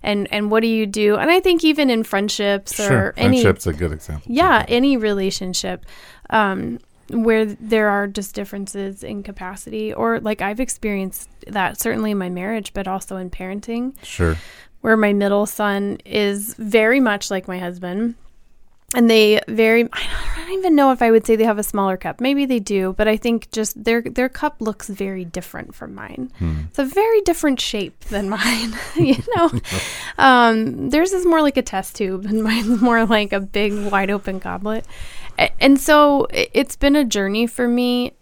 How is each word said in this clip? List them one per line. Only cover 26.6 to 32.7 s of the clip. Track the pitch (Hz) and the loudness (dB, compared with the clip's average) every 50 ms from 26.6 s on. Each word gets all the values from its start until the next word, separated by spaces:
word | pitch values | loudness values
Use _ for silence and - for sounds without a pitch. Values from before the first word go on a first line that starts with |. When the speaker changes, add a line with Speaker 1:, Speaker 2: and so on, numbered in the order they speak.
| 76 | -6
Speaker 1:
It's | - - - | -6 -4 -4
a | 277 | -4
very | 262 - 392 427 453 453 427 | 0 0 0 2 4 4 4
different | 392 359 330 - - 294 269 233 | 4 2 0 2 0 0 0 0
shape | - - - 214 190 - _ - - | -4 -4 -4 -6 -6 -8 _ -14 -10
than | - 214 202 202 190 | -6 -4 -4 -2 -2
mine, | 208 196 202 240 240 226 233 226 220 233 - | -4 -2 0 -2 0 -2 -4 -6 -8 -10 -10
<laughs> | - - | -6 0
you | 302 330 262 277 - - 480 480 | 2 4 4 4 2 0 -2 2
know? | 359 339 320 - | 2 2 2 2
Speaker 2:
<laughs> | 113 - - - - - - - - - - - | -2 -4 -2 -4 -4 -4 -6 -10 -12 -12 -12 0
Speaker 1:
Um, | - - 269 254 247 240 226 226 220 220 - - - - 262 | 4 6 6 8 8 6 4 4 2 0 -2 -4 -4 -4 0
theirs | 254 302 339 381 392 | 2 2 2 2 0
is | 370 359 | 2 2
more | 349 330 320 | 4 4 4
like | 302 285 277 | 4 2 2
a | 262 | 0
test | 247 - - 190 190 - - | -4 -2 -6 -6 -8 -8 -6
tube, | - 208 190 190 190 202 | -6 -4 -4 -4 -6 -4
and | 202 214 220 214 | -2 -2 0 0
mine's | 214 220 240 220 214 | 0 0 0 2 0